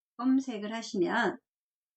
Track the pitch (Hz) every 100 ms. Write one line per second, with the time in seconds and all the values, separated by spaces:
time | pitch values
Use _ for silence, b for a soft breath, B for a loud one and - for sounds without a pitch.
0 | _ - 254 262 262 208 208 226 220 202
1 | 170 220 208 - _ _ _ _ _